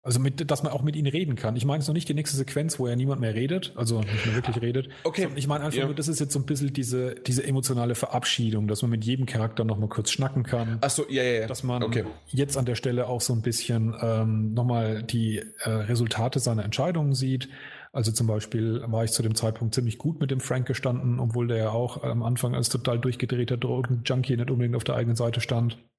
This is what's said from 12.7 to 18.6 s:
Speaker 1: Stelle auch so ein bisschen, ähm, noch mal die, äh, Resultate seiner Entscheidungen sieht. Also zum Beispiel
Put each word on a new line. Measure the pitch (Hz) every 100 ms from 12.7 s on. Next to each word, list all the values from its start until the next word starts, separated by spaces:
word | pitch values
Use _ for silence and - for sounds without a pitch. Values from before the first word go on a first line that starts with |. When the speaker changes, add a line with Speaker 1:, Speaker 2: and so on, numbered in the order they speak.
Speaker 1:
Stelle | 113 131 123 123
auch | 123
so | -
ein | 117
bisschen, | 117 117 - 117 113 110
ähm, | 113 110 110 110 107
noch | 117
mal | 123 117 113 110
die, | 113 117 113 104 - -
äh, | -
Resultate | 110 104 117 117 110 117 135
seiner | 120 110
Entscheidungen | 101 - 165 170 147
sieht. | 131 131 131 - - - - -
Also | - 113
zum | 107 113
Beispiel | 107 - 113